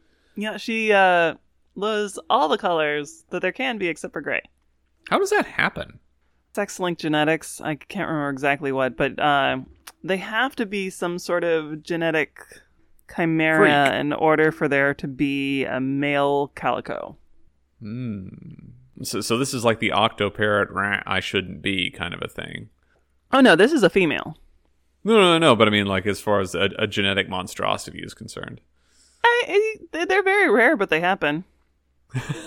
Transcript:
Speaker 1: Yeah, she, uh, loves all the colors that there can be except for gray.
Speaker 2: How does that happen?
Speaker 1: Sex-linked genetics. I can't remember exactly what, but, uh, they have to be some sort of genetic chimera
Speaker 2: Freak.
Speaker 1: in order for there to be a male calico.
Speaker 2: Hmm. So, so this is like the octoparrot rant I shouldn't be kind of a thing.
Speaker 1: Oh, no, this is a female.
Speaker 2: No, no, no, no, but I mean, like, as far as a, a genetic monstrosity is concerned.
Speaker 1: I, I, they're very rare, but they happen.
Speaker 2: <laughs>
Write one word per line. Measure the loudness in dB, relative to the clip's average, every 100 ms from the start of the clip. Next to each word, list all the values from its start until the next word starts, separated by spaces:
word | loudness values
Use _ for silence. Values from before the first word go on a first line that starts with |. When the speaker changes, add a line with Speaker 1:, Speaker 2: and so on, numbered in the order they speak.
| _ _ _ -10
Speaker 1:
Yeah, | -8 -8
she, | -4 -2 4
uh, | 6 6 6 2 -2 _ _ _ -6
loves | -4 -2 -4 -8 0
all | 2 2
the | 0
colors | 0 0 0 -2 -6 -14 -10
that | -4
there | -4
can | -4 -6 -4
be | -4
except | -6 -8
for | -10
gray. | -6 -6 -6 _ _ _ _ _ -4
Speaker 2:
How | -2
does | 0
that | 0 -2
happen? | -2 -2 -2 -12 -16 _ _ _ _ _ -8
Speaker 1:
Sex-linked | -8 -4 -4 -4
genetics. | -2 0 2 0 -4 -12
I | -10 -10
can't | -10 -8 -6
remember | -4 -4
exactly | -2 -2 -2 -2
what, | -2 -2 -2
but, | -4 0
uh, | 0 2 0 -2 -8 -20 -20 -12
they | -6 -6
have | -4 -4 -4 -4
to | -6
be | -4 -6
some | -6 -6 -6
sort | -4 -2
of | 0 0 -2 -10
genetic | -6 -2 0 0 -2 -6 -20 -20 _ _ _ _ -12 -4
chimera | 0 2 2 6 6 6 2
Speaker 2:
Freak. | 0
Speaker 1:
in | -2
order | 0 2 4 2
for | 2 0
there | 2 0 -2
to | -6
be | -4 -2 -2 -2 -2 -2
a | -4
male | -2 -2 0 2 2 0 -2 -4
calico. | -4 -4 -4 -10 -10 -16 _ -20 -20 _ _ -18
Speaker 2:
Hmm. | -12 -10 -8 -8 -12 -16 -18 -20 -20 -20 -20 -14
So, | -8 -6
so | -2 -2
this | -2
is | -2 0
like | 0
the | 0
octoparrot | 0 0 0 -4 -2 0 0 0
rant | -2 -2 -2 -2
I | -4
shouldn't | -2 -4 -4 -6
be | -4 -2 -4
kind | -4 -8
of | -8
a | -10
thing. | -10 -12 -12 -16 _ _ _ _ _ 0
Speaker 1:
Oh, | 6
no, | 8 8
this | 6
is | 6
a | 4
female. | 4 2 0 -6 -14 _ _ _ _ _ _
Speaker 2:
No, | 2 6
no, | 6
no, | 6
no, | 6 6
but | 6
I |
mean, | 4 2
like, | 0 -2
as | -4
far | 0 0
as | 0 0
a, | -2 -2
a | -4
genetic | -2 -2 0 -2
monstrosity | -4 -8 -4 -2 -2 -6 -14
is | -16
concerned. | -16 -16 -14 -14 -16 _ _ _ _ _ _
Speaker 1:
I, | 2 2 2 2 0 -4 -10
I, | -6 0
they're | 0
very | 2 2 4
rare, | 4 4 2
but | 0
they | 0
happen. | 0 0 -2 -2 -8 _ _ _ _ _ _
Speaker 2:
<laughs> | -10 -8 -10